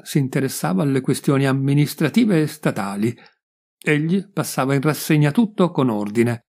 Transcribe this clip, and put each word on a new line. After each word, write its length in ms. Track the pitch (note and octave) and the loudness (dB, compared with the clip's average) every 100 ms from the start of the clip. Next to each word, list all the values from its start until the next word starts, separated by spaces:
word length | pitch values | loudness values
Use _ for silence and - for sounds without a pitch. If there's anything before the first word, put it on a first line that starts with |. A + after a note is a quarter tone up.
si 160 | - D3+ | -4 -2
interessava 640 | C3 C#3 C3 - - - | 0 -2 -4 -4 -4 0
alle 180 | C#3+ C3+ | 0 0
questioni 460 | C3 B2+ - C3+ C#3 | 0 -2 0 2 2
amministrative 960 | C3+ C3+ C#3+ D3 - D#3 A3+ A3 E3 | 0 2 2 2 0 0 2 2 2
e 40 | D3+ | 0
statali. 680 | - D#3 A#2 G2 G2+ A2+ - - _ _ _ _ _ | -2 -4 -4 -6 -2 -4 -4 -16 _ _ _ _ _
Egli 480 | - D3 D#3+ G3 F#3 | -2 0 0 -2 -4
passava 460 | - - - C3+ | -6 -6 -2 0
in 60 | C#3 | 0
rassegna 520 | C#3+ C#3+ - D#3 D3 | 0 -2 0 2 4
tutto 380 | F#3 G#3+ - F3 | 2 0 2 0
con 180 | D#3 C3 | 2 0
ordine. 580 | G#2 G#2 A2 A#2+ A#2 _ | 0 -2 0 0 -2 _